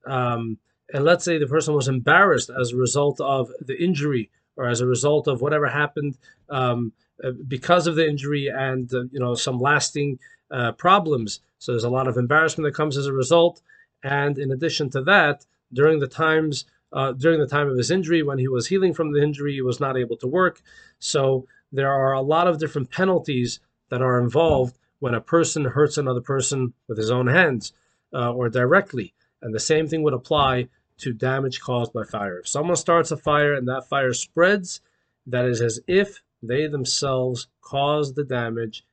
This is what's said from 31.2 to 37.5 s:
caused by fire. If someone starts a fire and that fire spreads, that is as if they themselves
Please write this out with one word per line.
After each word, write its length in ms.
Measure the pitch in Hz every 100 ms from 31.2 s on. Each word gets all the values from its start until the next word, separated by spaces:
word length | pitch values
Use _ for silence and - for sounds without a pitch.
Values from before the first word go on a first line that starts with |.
| 127 135 135 123
caused 320 | - 123 120
by 120 | 113
fire. 360 | 104 110 101 90
If 80 | -
someone 280 | 139 165 175
starts 340 | - 170 160
a 60 | 156
fire 380 | - 147 147
and 140 | 143 123
that 200 | 131 -
fire 240 | 139 131
spreads, 680 | 120 - - 180 208 180 - _ _ _ _ -
that 200 | 123 123
is 160 | 117
as 180 | 117 107 -
if 360 | 185 202 - _ _
they 240 | 113 127 156
themselves 800 | 147 123 - 139 131 127 123 -